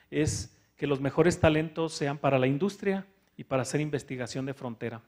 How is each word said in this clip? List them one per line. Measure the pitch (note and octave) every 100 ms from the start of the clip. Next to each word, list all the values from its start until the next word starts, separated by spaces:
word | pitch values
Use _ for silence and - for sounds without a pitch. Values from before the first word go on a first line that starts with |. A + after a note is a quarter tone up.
| _
es | D3 D3+ - - _ _ -
que | C#3+
los | C3+
mejores | C#3 E3 E3+ E3+
talentos | D#3+ D#3 D#3+ E3 E3
sean | - C#3+ C#3+
para | C#3 C3
la | B2+
industria | C#3+ G3 - G#3 F#3+ - _ _ -
y | -
para | C3+
hacer | A#2+ D3
investigación | D3+ C#3+ - B2+ A#2 C3+ C3+
de |
frontera. | C#3 B2+ A2+ A2+ A2+